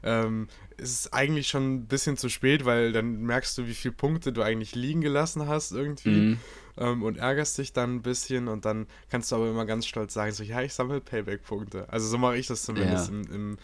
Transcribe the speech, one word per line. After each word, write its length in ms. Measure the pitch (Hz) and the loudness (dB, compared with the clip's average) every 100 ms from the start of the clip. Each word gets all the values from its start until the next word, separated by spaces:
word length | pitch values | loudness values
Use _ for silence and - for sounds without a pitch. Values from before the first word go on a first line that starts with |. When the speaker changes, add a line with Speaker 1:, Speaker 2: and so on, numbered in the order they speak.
Speaker 1:
ähm, 460 | 110 113 113 110 107 - - - | 0 2 2 0 -4 -10 -18 -10
ist 120 | 127 123 - | -4 -4 -2
es 60 | |
eigentlich 340 | - 139 151 135 | 2 2 2 0
schon 260 | 139 135 131 | 0 0 0
ein 100 | 113 | 0
bisschen 320 | 131 - 139 | 0 0 0
zu 100 | 127 | -2
spät, 380 | - 131 147 127 | 2 4 4 6
weil 260 | 117 117 | 4 4
dann 300 | 113 117 110 | 2 0 0
merkst 340 | 117 123 127 - | 0 0 0 -4
du, 100 | 120 | -4
wie 60 | |
viele 220 | 117 127 | -4 -4
Punkte 380 | - 139 160 143 | 0 0 0 0
du 100 | 117 | 0
eigentlich 320 | 110 113 107 | 2 0 -2
liegen 260 | 120 127 160 | -2 0 2
gelassen 460 | 151 143 160 156 147 | 2 2 2 0 -2
hast 240 | 151 151 | -2 -2
irgendwie, 380 | - 143 143 - | -4 -4 -2 4
Speaker 2:
Mhm. 280 | 104 107 113 - - - - | 6 6 4 -2 -16 -16 -4
Speaker 1:
ähm, 260 | 120 120 | 0 0
und 140 | 107 104 | 0 0
ärgerst 400 | 123 139 151 - | 0 2 0 -2
dich 160 | 139 | -4
dann 220 | - 120 123 | -2 -2 -2
ein 60 | |
bisschen 440 | 117 127 - 127 123 | -2 -4 -2 -2 -2
und 200 | 110 110 | -2 -2
dann 200 | 110 107 - - | -2 -4 -12 -6
kannst 240 | 123 113 | -4 0
du 40 | 117 | 0
aber 120 | 113 | 2
immer 160 | 113 | 0
ganz 220 | 110 113 117 | 0 -2 -2
stolz 260 | - 107 | -4 -4
sagen, 200 | - 107 | -2 -2
so, 100 | 104 | -4
"Ja, 180 | 107 117 | -6 -4
ich 140 | 135 | -4
sammle 260 | - 127 139 | -2 -2 -2
Payback-Punkte." 840 | - 113 101 101 - 101 104 95 95 | -4 -4 -4 -6 -6 -6 -6 -8 -4
Also 180 | 113 110 | -2 0
so 100 | 120 | 4
mache 180 | 123 123 | 4 4
ich 100 | 131 | 0
das 160 | 120 | -4
zumindest 440 | - 107 95 90 90 | -2 0 2 2 0
Speaker 2:
Ja. 60 | |
Speaker 1:
im, 80 | 104 104 | -4 -6
im, 260 | 101 104 104 | -6 -6 -8